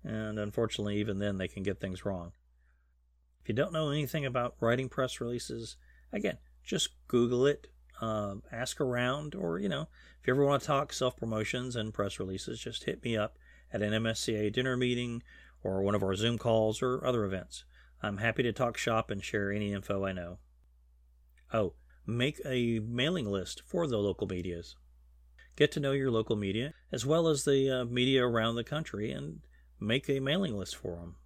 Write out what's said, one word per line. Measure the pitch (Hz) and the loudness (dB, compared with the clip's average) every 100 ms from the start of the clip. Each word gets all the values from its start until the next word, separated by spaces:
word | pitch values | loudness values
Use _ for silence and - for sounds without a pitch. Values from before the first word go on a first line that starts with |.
And | - 107 110 107 | -6 -4 -4 -4
unfortunately, | 104 104 113 - 104 104 | -2 0 0 0 -2 0
even | 104 95 | 0 0
then, | 101 98 | -2 -2
they | 92 | -4
can | - | -4
get | 98 95 | -4 -4
things | 98 92 101 | -4 -6 -4
wrong. | 95 87 - _ _ _ _ _ _ _ _ _ _ | -6 -8 -16 _ _ _ _ _ _ _ _ _ _
If | - | -4
you | |
don't | 113 151 | 0 2
know | 165 156 | 0 0
anything | 147 143 160 139 | 0 0 -2 0
about | 123 120 - | 0 -2 0
writing | 117 120 131 | 2 2 0
press | - 127 - | 0 -2 -2
releases, | 120 120 - 120 113 - - - - | -4 -4 -6 -8 -8 -14 -20 -20 -10
again, | 202 - - - - | -4 -4 -6 -12 -20
just | - 170 - - - | -4 -2 -2 -6 0
Google | 123 120 123 139 | 2 4 4 4
it, | 143 - - - - | 2 -4 -20 -20 -8
um, | 113 107 104 98 - | -4 -2 -4 -6 -10
ask | 117 127 - | -8 -6 -2
around, | 135 123 123 139 151 196 | 0 0 0 -2 -4 -4
or, | 170 170 | -2 0
you | 202 | 0
know, | 139 156 - - - | -2 -6 -12 -20 -6
if | - | 0
you | |
ever | 127 | 4
want | 139 139 | 4 4
to | - | 2
talk | 139 143 | 0 0
self-promotions | - 127 - 113 110 107 127 127 120 | 0 -2 0 -4 -2 -2 -2 -4 -4
and | 107 | -4
press | 107 101 - | -2 -2 -2
releases, | 95 95 - 110 | -6 -4 -6 -8
just | - 107 - | -8 -6 -4
hit | - | -4
me | 120 113 | -2 0
up | 107 - - - - | -2 -6 -20 -20 -8
at | 104 | -2
an | 104 | 0
M | 110 113 | 2 0
S | 113 | 0
C | - | 0
A | 110 107 | 0 2
dinner | 107 127 127 | 2 0 2
meeting | 123 123 120 117 - - - - | 2 0 -2 -6 -10 -20 -20 -8
or | - 95 | -4 0
one | 98 | 2
of | 104 | 2
our | 98 95 | 2 2
Zoom | 113 120 | 2 2
calls | 120 110 110 110 | 4 4 4 2
or | 127 127 - | 0 0 0
other | 123 101 | 0 0
events. | 95 90 - - - - - | -2 -6 -14 -18 -20 -20 -6
I'm | 104 98 | -6 0
happy | 113 113 | 0 2
to | 120 | 0
talk | 104 123 113 | 2 0 0
shop | - 110 113 | 0 2 0
and | 101 | -4
share | - 107 101 | -2 0 0
any | 104 104 | 0 -2
info | 101 95 98 | -4 -2 -2
I | 98 | -2
know. | 92 87 92 - - - _ _ _ _ _ _ - - | -4 -8 -12 -18 -20 -20 _ _ _ _ _ _ -20 -4
Oh, | 113 98 - - - - | 0 0 -2 -20 -16 -6
make | 117 127 151 - | 0 0 0 -4
a | 127 120 113 | 0 2 2
mailing | 110 120 139 180 110 | -2 0 0 0 0
list | 98 90 - - | -2 -2 -10 -6
for | 175 165 | -2 0
the | 113 | 2
local | 101 92 98 | 2 0 -2
medias. | 92 90 85 85 - - - - - - - - - | -2 -4 -6 -10 -18 -20 -20 -20 -20 -20 -20 -20 2
Get | 147 | 2
to | - | 2
know | 139 | 0
your | 139 135 | 2 2
local | 113 110 107 | 2 2 2
media, | 98 101 139 - - | 2 0 -2 -8 -6
as | 127 123 | -4 2
well | 160 165 | 4 4
as | 147 | 4
the, | - 139 135 | 4 4 4
uh, | 127 120 | 2 0
media | 123 127 131 123 | 2 4 6 6
around | 117 110 117 | 4 2 0
the | |
country, | 117 147 160 101 110 | -2 -4 -4 -4 -4
and | 139 143 160 - - - - | -4 -6 -10 -16 -20 -20 -8
make | 104 123 - | 0 0 2
a | 139 | -2
mailing | 135 160 190 104 | 0 0 0 -2
list | 95 - | -6 -8
for | - 85 | -8 -8
'em. | 85 82 | -10 -14